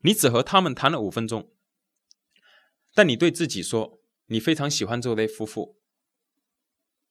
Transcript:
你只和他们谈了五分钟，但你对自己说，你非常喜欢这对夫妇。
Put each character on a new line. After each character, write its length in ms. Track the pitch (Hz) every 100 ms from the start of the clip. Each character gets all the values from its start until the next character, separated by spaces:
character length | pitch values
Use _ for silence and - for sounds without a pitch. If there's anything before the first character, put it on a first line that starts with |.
你 120 | 156
只 160 | 220 139
和 140 | 117
他 160 | - 196
们 120 | 180
谈 200 | 123 135
了 80 | 156
五 100 | 101
分 160 | 113 110
钟， 260 | 113 - _ _ _ _ _ _ _ _ _ _ _ _ _ _
但 120 | - 185
你 80 |
对 160 | 120 170
自 160 | - 156
己 160 | 101
说， 380 | 82 117 110 _ _ _ _
你 120 | 113
非 140 | 135
常 160 | 156 147
喜 160 | 147 101
欢 160 | 120
这 120 | 120
对 140 | 110 110
夫 160 | -
妇。 340 | 107 - - _ _ _ _ _ _ _ _ _ _ _ _ _ _